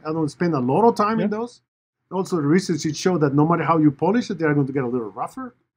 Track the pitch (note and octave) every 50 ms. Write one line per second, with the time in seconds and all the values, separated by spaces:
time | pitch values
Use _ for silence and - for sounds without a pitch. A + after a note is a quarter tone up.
0 | D3+ D#3 D#3+ E3 D#3 D3 - - F3+ E3+ D#3 C3+ B2 B2+ C#3 F#3 A3 A#3 A3+ A3+
1 | G#3 G#3 A3+ A3 F3 G#3 G#3 G#3+ A#3 - - - _ _ _ _ _ _ _ _
2 | _ - E3+ F#3 F#3 - F#3 E3 C#3+ C#3+ D#3+ F#3+ F#3+ - E3+ D3+ - D#3+ D3+ -
3 | - F#3+ F3+ D#3+ D3+ C#3 C3 C#3+ D3+ E3 F3 E3+ D3 C#3 E3+ D#3+ D3+ D3+ C#3+ -
4 | D#3 F3+ G#3+ B3 A#3 - G3+ D#3 D#3+ D3+ D3 D3 C#3 C3 C3 D3 B2+ A#2 B2 B2
5 | A2+ G2+ F#2+ A#2+ D3+ F3+ - C4 C4 A#3+ - _ _ _ _